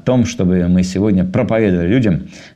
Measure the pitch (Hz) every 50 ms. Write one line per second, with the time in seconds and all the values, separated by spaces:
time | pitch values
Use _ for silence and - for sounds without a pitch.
0 | - 123 127 127 110 - - - 95 90 92 90 87 87 90 92 90 - - 95
1 | 104 110 98 92 90 92 95 123 120 98 113 113 110 98 90 87 85 87 113 131
2 | 117 104 82 71 - - - - - - -